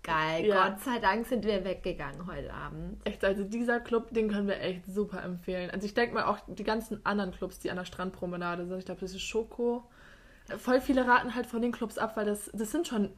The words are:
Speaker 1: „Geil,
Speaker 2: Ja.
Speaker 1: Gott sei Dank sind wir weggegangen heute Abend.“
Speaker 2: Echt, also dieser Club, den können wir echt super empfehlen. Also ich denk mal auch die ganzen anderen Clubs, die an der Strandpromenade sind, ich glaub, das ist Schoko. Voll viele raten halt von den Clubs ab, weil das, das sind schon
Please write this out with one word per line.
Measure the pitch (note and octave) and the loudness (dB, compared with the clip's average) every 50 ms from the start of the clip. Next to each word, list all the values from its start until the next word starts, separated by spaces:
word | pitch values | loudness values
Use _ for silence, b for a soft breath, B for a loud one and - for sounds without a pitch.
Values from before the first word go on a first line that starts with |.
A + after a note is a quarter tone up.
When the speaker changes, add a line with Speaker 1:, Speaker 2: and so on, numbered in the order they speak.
Speaker 1:
„Geil, | - E3+ D#3+ D#3 D#3 D#3 - - G#3+ | -2 0 2 2 2 2 2 4 4
Speaker 2:
Ja. | G#3+ G3 F#3+ F#3+ G3 | 6 6 6 6 4
Speaker 1:
Gott | G3+ - | 2 -2
sei | - C4+ A#3+ A3+ | -2 -2 0 2
Dank | A3 F#3+ G3+ A3+ A3+ | 4 4 2 2 0
sind | - C4 A3 G3+ | 0 0 0 2
wir | G#3+ G3+ F#3 F#3 | 2 2 2 2
weggegangen | F#3+ F3 - - F#3 E3+ - D3 C#3+ D3+ D3 F3 | 0 -4 -2 -2 -4 -4 -4 -6 -8 -8 -8 -8
heute | F#3 D#3+ C#3+ - - - | -8 -8 -8 -8 -8 -8
Abend.“ | C#3 D3 D3 D3+ D#3 E3+ F3+ G#3 - - | -8 -8 -8 -8 -8 -8 -8 -8 -6 -6
Speaker 2:
Echt, | G#3 G3+ - G3+ | -6 -2 0 2
also | G3 G3 G3+ G3 | 2 2 2 -2
dieser | G3 A3+ A#3 A#3+ A#3+ A#3+ A#3 | -2 -2 -2 2 2 2 0
Club, | A#3 - A#3 A3+ A#3 - A3+ | 2 2 0 0 0 0 0
den | A3+ G#3+ G#3+ | 2 2 2
können | G#3 G3+ G3+ | 2 2 0
wir | G3+ F#3+ - | 0 0 0
echt | - F3+ F3+ F3+ - | -2 -4 -4 -4 -6
super | G3 F#3 G#3 G#3 G3 F#3 F#3 | -6 -2 -2 -2 -2 -2 -6
empfehlen. | - F3 F3+ F3 - F#3+ F#3 F3+ F3+ F3 | -6 -6 -6 -6 -6 -4 -4 -4 -4 -4
Also | - F#3+ G#3+ | -4 -4 -4
ich | G3+ - | 0 2
denk | - A#3+ A#3 B3 | 2 2 2 2
mal | A3 - | 2 2
auch | - G#3 - - | 2 0 0 -2
die | - - - G3+ | -12 -8 -4 -2
ganzen | - A3 A3+ A3 - G#3 - - | 0 0 0 -2 -4 -6 -2 0
anderen | G#3 G3+ G#3 G3 F#3 | 0 2 2 0 -2
Clubs, | F3+ - F#3+ F3+ - - | -4 -6 -6 -8 -6 -6
die | - - | -6 -4
an | F3 | -4
der | F#3 F3+ | -4 -6
Strandpromenade | - - - F#3 F#3 F#3 - F#3 F3 F3+ F3 F3+ F3 F3 F3 F3 | -8 -6 -4 -4 -4 -4 -4 -6 -4 -4 -4 -4 -4 -2 -4 -4
sind, | F3+ F#3 F#3 | -4 -6 -6
ich | F#3 | -6
glaub, | - F3+ - | -6 -8 -6
das | G3 F3+ F#3+ | -6 -8 -6
ist | F#3+ - | -6 -6
Schoko. | - - A3 A3+ - - - A#3+ A#3+ A#3+ B3 - B B B B B B B B B B B B B - | -2 -2 -2 -2 -2 -2 -2 0 0 0 -2 -4 B B B B B B B B B B B B B -10
Voll | G#3 - B3 B3 C4+ | -4 2 6 6 6
viele | C4 - B3+ B3+ B3 | 6 6 4 6 8
raten | B3 A#3+ - - B3 A3+ | 8 6 6 6 2 -2
halt | B3 A#3+ | -2 -4
von | - A#3 A3+ | -2 0 0
den | A#3+ A#3+ A#3 | 0 0 0
Clubs | - A#3 G#3+ - | -2 -4 -4 -2
ab, | - A3 A3 A3 | -2 -2 -2 0
weil | A3 G#3 | 0 0
das, | G#3 G#3 G#3 - - - | 0 0 -2 -4 -8 -4
das | G#3 A3+ G#3+ | -4 -4 0
sind | - D#4 E4+ | 0 0 0
schon | - B3 G#3 G3+ - - | 2 2 2 0 0 -2